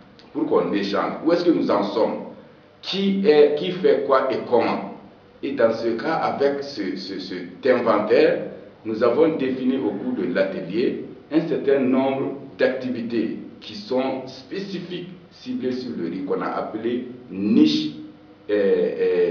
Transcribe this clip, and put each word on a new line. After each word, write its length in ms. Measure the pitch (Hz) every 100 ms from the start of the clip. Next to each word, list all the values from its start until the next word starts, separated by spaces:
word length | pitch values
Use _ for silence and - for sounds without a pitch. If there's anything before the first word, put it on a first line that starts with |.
| - - -
pour 140 | 143 -
qu'on 260 | - -
échange. 420 | 101 196 95 - - 143
Où 60 |
est-ce 120 | 175
que 60 | 175
nous 180 | 147 123
en 100 | 101
sommes ? 360 | 101 - - - - - - - - -
Qui 460 | - 190 196 - 151
est, 300 | 151 147 -
qui 140 | 185
fait 320 | 185 - - -
quoi 260 | 135 -
et 40 | - -
comment ? 460 | 120 151 - - - - - - -
Et 100 | -
dans 200 | - 113
ce 160 | 113 120
cas, 260 | 113 160
avec 480 | 160 123 117 139 139
ce, 320 | - 104 92
ce, 240 | - - 92
cet 480 | 90 90 87 - 127
inventaire, 760 | 120 113 104 - 120 160 - - - - -
nous 180 | 110 107
avons 320 | 120 135 160
défini 440 | 139 131 - 127 -
au 120 | 104
cours 220 | 101 -
de 200 | 113 87
l'atelier 720 | 95 95 92 85 104 139 - - - -
un 80 | 151 165
certain 320 | 131 139 135
nombre 540 | 127 127 135 135 - - - -
d'activités 840 | 127 - 127 120 113 117 - - - -
qui 140 | -
sont 500 | 104 - 127 - - -
spécifiques, 800 | - - 185 196 175 - 175 - - -
ciblées 400 | - 127 123 127
sur 180 | 127 - -
le 120 | -
riz, 120 | -
qu'on 180 | - -
a 80 | -
appelé 580 | - - 101 113 - - - -
niche, 640 | 92 104 233 156 - - - - - - - -
euh, 60 |
euh, 760 | 104 98 - - - 92 90 87